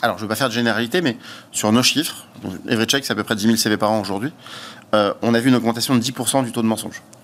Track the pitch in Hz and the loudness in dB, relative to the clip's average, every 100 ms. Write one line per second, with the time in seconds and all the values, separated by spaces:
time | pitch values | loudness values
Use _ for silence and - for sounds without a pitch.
0 | 117 90 104 110 135 113 117 107 117 180 | -2 -2 -4 -2 0 0 0 0 0 0
1 | 160 110 - - - - 107 113 123 135 | 0 -2 -8 -20 -12 -2 2 4 4 0
2 | 151 - - - 101 92 - 117 113 139 | -2 -6 -16 -12 -10 -8 -2 0 2 0
3 | 135 107 101 107 107 113 113 104 107 110 | -2 -2 -2 0 2 2 2 2 2 0
4 | 98 98 127 - - - - - - 107 | -2 -4 -6 -10 -16 -16 -16 -18 0 2
5 | 101 - 110 117 127 123 113 117 113 127 | 2 0 2 2 4 4 2 -2 0 0
6 | 113 131 117 135 120 120 113 110 95 - | 0 -4 -2 0 0 0 0 0 -4 -14
7 | - - | -18 -8